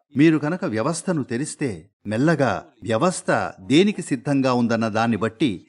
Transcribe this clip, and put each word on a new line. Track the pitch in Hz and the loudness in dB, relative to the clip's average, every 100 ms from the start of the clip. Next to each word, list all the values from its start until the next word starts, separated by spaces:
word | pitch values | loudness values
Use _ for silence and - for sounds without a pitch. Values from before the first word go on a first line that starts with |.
| _ 123 | _ 4
మీరు | 160 156 | 4 4
కనుక | 147 180 | 0 -4
వ్యవస్థను | 180 107 120 165 - 170 | -4 -2 -2 -4 -4 -4
తెరిస్తే | 120 117 147 - 143 90 - _ 104 | -4 -6 -6 -6 -6 -6 -14 _ -6
మెల్లగా | 107 151 160 127 90 - _ | 0 2 2 2 0 -6 _
వ్యవస్థ | 90 110 170 170 - 135 92 - | -2 0 0 -2 -2 0 -2 -6
దేనికి | 95 139 202 196 | 2 4 4 0
సిద్ధంగా | 175 131 143 139 131 | -4 -6 -2 0 2
ఉందన్న | 123 120 117 113 | 2 2 0 0
దాన్ని | 107 117 110 | 0 0 0
బట్టి | 110 - 147 85 | -2 -2 -2 -2